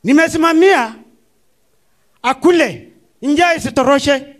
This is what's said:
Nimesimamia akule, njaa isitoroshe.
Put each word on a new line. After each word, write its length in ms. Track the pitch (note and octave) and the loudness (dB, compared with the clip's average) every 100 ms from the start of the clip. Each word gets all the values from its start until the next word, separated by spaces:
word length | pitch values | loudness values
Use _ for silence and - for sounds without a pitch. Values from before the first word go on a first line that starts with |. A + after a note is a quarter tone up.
Nimesimamia 920 | G3 D4 E4 E4 E4 D#4+ F#4+ E4+ A3+ A3+ _ _ _ _ _ _ _ _ _ _ _ _ | 0 0 0 -2 0 2 2 2 -2 -10 _ _ _ _ _ _ _ _ _ _ _ _
akule, 720 | B3 C4 D#4+ F4 B3+ C#3 - _ _ _ | -6 0 2 2 0 -6 -18 _ _ _
njaa 320 | C4+ D4 F4 | -4 0 0
isitoroshe. 800 | E4 C4+ C4+ B3+ C#4 C#4+ C4+ C#4 - | 0 -4 -2 0 0 0 -4 -6 -20